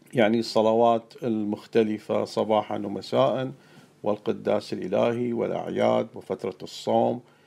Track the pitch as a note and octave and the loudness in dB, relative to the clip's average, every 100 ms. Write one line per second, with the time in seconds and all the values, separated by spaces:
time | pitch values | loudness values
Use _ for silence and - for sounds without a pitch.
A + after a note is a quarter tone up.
0 | - C3+ G#2 A#2 A2 A2+ A2 A2+ A#2+ A#2 | -4 4 4 4 2 4 4 6 4 4
1 | A#2 - B2 A2 G#2 G#2 - A#2 A2 G#2+ | -2 -8 -4 -2 -2 -6 0 0 2 -2
2 | - G#2+ G#2 - G#2 G#2+ - G#2 G#2 G2 | -2 -2 -2 -4 2 0 0 -8 -6 -8
3 | - B2 C3+ A#2 C3 C#3 - - - _ | -2 2 2 0 -6 -10 -20 -20 -20 _
4 | G#2+ G#2 - G2+ G#2 G#2+ - G#2 F#2+ A2 | -4 -2 -4 -4 -2 -2 -4 -8 -2 0
5 | A#2 A#2 B2 A#2 G2+ F2+ E2+ F#2+ A2+ A#2 | 0 0 -4 -2 -2 -4 -4 0 2 2
6 | A2+ G2+ - F#2+ G2+ - - - - A2+ | -2 -10 -8 -6 -6 -8 -14 -8 0 0
7 | A#2+ A#2+ - _ | 0 -2 -10 _